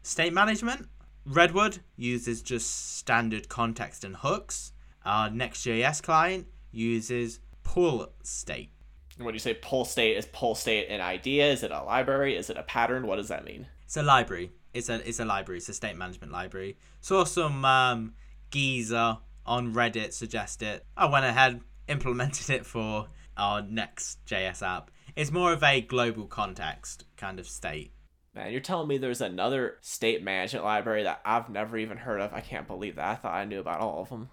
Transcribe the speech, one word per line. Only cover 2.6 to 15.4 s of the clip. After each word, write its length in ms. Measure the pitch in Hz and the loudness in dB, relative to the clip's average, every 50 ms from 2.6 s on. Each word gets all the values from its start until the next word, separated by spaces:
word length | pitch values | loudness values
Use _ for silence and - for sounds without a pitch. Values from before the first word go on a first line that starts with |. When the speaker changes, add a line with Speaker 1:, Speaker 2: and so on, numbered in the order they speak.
| - - - - - - - | -2 -4 -6 -6 -6 -8 -10
Speaker 1:
standard 500 | - - - 120 117 117 113 110 107 - | -8 0 2 4 4 4 2 -2 -4 -6
context 560 | - - 123 117 117 113 - 101 - - - - | -8 -2 -2 -2 -2 -2 -4 -8 -8 -8 -12 -12
and 140 | 98 95 | -12 -12
hooks. 560 | - - 135 190 220 - - - - - - - - - - - _ - | -4 -2 -2 -2 -2 -4 -8 -8 -8 -10 -12 -16 -20 -20 -20 -20 _ -2
Our 240 | 95 104 107 110 107 | 2 2 2 2 2
Next.js 720 | 107 117 127 113 - - - 123 113 113 123 139 156 151 - | 0 -2 -4 -4 -6 -6 -2 0 0 4 2 2 2 0 0
client 440 | - 160 160 160 180 190 185 175 - - - - - | 4 4 4 4 4 0 -4 -6 -10 -18 -20 -20 -14
uses 720 | - 113 113 117 117 113 110 - 123 120 120 113 113 - - - - - - | -6 -2 0 0 0 0 0 -2 -2 -2 -2 -4 -6 -12 -18 -20 -20 -4 -2
pull 500 | - - 175 180 165 135 110 82 - - - - | 0 4 4 4 4 4 0 -4 -6 -14 -16 -12
state. 500 | - - - - - 71 60 55 - - - - - - - - - - | -10 -10 -8 -8 -8 -8 -8 -10 -14 -18 -20 -20 -20 -20 -20 -20 -20 -14
Speaker 2:
And 100 | - 123 | -8 -8
when 100 | 117 110 | -6 -6
you 40 | 110 | -2
say 140 | - 123 113 | -2 -2 -2
pull 320 | - - - - 131 120 | -2 -2 0 0 0 0
state, 320 | - - 131 117 113 107 | 0 4 4 6 6 6
is 80 | 101 110 | 4 -2
pull 280 | - - - 131 117 110 | -6 -6 0 0 0 0
state 360 | - - 120 110 104 101 - | 2 2 2 2 2 2 -2
an 100 | 104 101 | -4 -4
idea? 500 | 90 90 92 90 - 131 139 143 143 147 | -2 -2 -4 -2 0 2 4 6 6 6
Is 140 | 139 120 120 | 4 2 0
it 80 | - | -4
a 100 | 73 76 | -4 -6
library? 540 | 67 90 113 127 135 135 135 139 139 139 117 | -2 0 2 2 4 4 2 2 2 2 0
Is 140 | 85 95 - | -2 -4 -4
it 80 | - | -6
a 60 | - - | -8 -8
pattern? 440 | - - 120 117 120 127 131 127 | -2 2 2 4 4 2 0 0
What 80 | 107 95 | -2 -2
does 140 | 104 101 - | -2 -2 -4
that 160 | 82 - - | -6 -8 -8
mean? 220 | - 50 - 127 - - - - | -10 -14 -14 -14 -16 -18 -20 -12
Speaker 1:
It's 100 | - - | -8 -4
a 80 | - 120 | 0 6
library. 480 | 139 135 127 117 - 95 85 90 - - - - - - | 8 8 8 8 2 -4 -6 -6 -8 -10 -20 -20 -10 -8
It's 160 | 123 117 - | -6 -4 -4
a, 60 | 117 113 - | -4 -4 -4
it's 140 | 110 117 120 | -6 -6 -4
a 40 | 113 | -2
library. 340 | 110 101 98 | -2 -2 -2